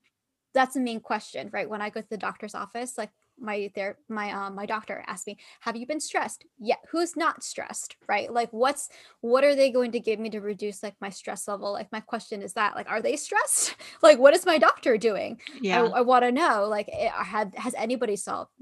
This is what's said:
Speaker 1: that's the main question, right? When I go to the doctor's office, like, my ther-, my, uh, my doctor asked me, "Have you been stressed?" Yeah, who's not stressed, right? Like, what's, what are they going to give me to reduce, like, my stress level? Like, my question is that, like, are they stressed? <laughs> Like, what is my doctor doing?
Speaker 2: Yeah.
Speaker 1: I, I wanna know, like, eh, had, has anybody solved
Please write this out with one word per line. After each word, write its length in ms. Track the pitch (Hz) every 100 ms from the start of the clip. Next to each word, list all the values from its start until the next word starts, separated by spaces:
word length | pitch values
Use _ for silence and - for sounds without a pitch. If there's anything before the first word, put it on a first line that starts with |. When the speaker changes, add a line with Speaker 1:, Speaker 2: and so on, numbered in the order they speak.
| _ _ _ _ _
Speaker 1:
that's 220 | 262 254 277
the 40 |
main 200 | 247 220
question, 500 | - 214 - - 208
right? 160 | 202 165
When 140 | 214
I 80 | 208
go 100 | 220
to 100 | 214
the 80 | 208
doctor's 360 | 190 185 214
office, 420 | - - 233 247 -
like, 140 | 214 _ _ -
my 320 | 214 208 202
ther-, 240 | 202 196 - -
my, 240 | 214 208
uh, 200 | 196 196
my 160 | 196 208
doctor 360 | 214 214 196 -
asked 180 | 190 -
me, 140 | 202 - -
"Have 140 | 233 226
you 120 | 247
been 120 | 302
stressed?" 460 | - 359 - - _ -
Yeah, 160 | 214 - -
who's 240 | 320 339 302
not 280 | 320 -
stressed, 520 | - - - - - - -
right? 240 | 208 -
Like, 220 | 233 233
what's, 360 | 220 262 285 - - - _
what 220 | 233 254
are 120 | 285 269
they 160 | 269
going 200 | 247 240
to 60 | 240
give 200 | 220 214
me 100 | 220
to 100 | 214
reduce, 440 | 208 190 208 202
like, 120 | 208 -
my 80 | 202
stress 380 | - - 202 -
level? 260 | 202 202
Like, 180 | 202 196
my 80 | 214
question 440 | - 226 - 208
is 100 | 196
that, 220 | - 202 -
like, 120 | -
are 140 | 214
they 140 | 233 285
stressed? 600 | - 415 571 - - -
<laughs> 60 | - -
Like, 160 | 320 262
what 160 | 277 339
is 100 | 370
my 120 | 311
doctor 400 | 330 - 302 220
doing? 420 | 220 190 101 226 - -
Speaker 2:
Yeah. 200 | 208 185
Speaker 1:
I, 180 | 233 226
I 20 |
wanna 300 | 240 247 247
know, 360 | 254 330 220 208
like, 220 | 208 208
eh, 180 | - 220
had, 460 | - 185 214 202 -
has 180 | 226
anybody 440 | - 226 247 233 202
solved 340 | - - - -